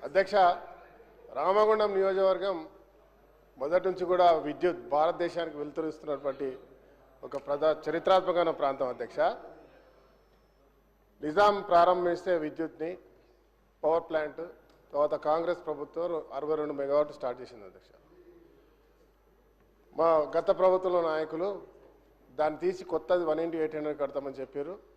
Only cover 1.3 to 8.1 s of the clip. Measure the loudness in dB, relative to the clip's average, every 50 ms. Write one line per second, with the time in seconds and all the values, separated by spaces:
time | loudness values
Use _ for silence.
1.3 | -6 -4 0 2 4 4 6 4 4 4 2 0 2 2 0 2 2 2 2 2
2.3 | 2 2 -2 -4 -4 -4 -8 -12 -18 -20 -20 _ _ _ _ _ _ _ _ _
3.3 | _ _ _ _ _ -8 -6 0 0 0 0 0 -2 -2 -2 0 2 6 6 6
4.3 | 6 4 2 -4 -6 0 0 0 0 -2 -6 -2 0 2 2 2 2 0 -4 -4
5.3 | -2 -4 -6 -6 -6 -8 -10 -8 -6 -6 -6 -6 -6 -10 -8 -8 -8 -4 -4 -6
6.3 | -6 -4 -6 -8 -8 -10 -16 -20 -20 -20 -20 -20 -20 _ -20 _ _ _ -16 -12
7.3 | -12 -10 -6 -6 -4 0 2 2 2 0 -2 -4 -4 -2 4 6